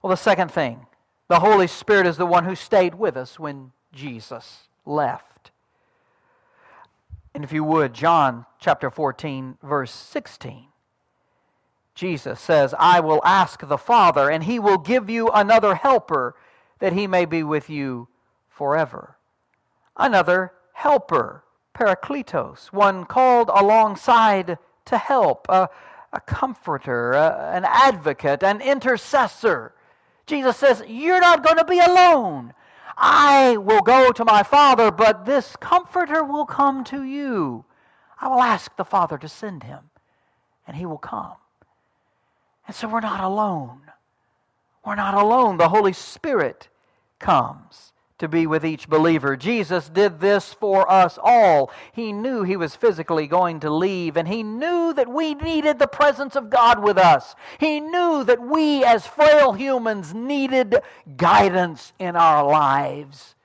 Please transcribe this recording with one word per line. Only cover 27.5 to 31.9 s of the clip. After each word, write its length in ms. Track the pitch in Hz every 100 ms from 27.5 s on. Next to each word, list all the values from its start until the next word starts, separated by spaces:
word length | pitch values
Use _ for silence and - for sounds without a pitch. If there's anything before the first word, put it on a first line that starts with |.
an 120 | 180 185
advocate, 760 | - 269 196 151 139 147 139
an 200 | 190 208
intercessor. 1120 | 262 277 254 233 - 285 226 - 226 147 110 _ _ _ _ _ -
Jesus 300 | 294 262 226
says, 260 | 277 220 -
"You're 320 | 226 311 370
not 240 | 349 339
gonna 220 | 311 320 330
be 140 | 359
alone. 720 | 349